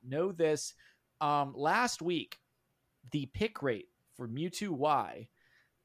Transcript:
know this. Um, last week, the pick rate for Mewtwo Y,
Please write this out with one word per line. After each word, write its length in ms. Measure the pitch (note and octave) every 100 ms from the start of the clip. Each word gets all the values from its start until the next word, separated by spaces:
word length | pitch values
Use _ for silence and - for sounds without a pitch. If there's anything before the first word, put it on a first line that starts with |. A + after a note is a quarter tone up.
know 300 | B2 C#3 F#3
this. 400 | E3+ D#3+ D3+ - - - _ _ _
Um, 320 | D3 D3 C#3
last 460 | B2+ D3 G#3 B3 -
week, 380 | E3 E3+ A#2+ - _ _ _ _ _ _ -
the 140 | D3+ C3+
pick 360 | - A3 G#3+
rate 240 | C#3 G#2+ - _ _ -
for 120 | B2
Mewtwo 420 | A#2+ F3 - G#3
Y, 580 | C#3+ D3 C#3 F#2+ A#1+ C3 _ _ _ _ _